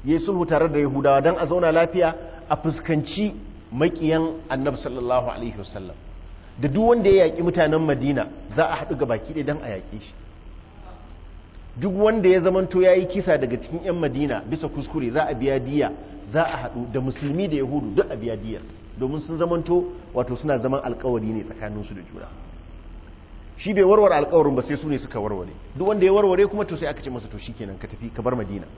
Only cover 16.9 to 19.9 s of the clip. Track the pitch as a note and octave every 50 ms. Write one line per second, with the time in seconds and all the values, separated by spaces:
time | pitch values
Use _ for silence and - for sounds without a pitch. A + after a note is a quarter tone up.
16.9 | A2 C3 B2+ C3+ B2 - D3 C#3+ C#3+ F3 G3 F#3 D3+ C#3 C3+ B2+ C#3+ D3 A#2+ G#2+
17.9 | G2 B2 - - C#3+ G#2+ A2 A#2 A2 G#2 G2+ A2 A2 F2 D#2 - - - - -
18.9 | - A2+ C3 C3 D3 D#3 D3+ - E3 D#3 E3+ E3+ F3 E3+ E3 E3+ F3 F3+ F3+ F3+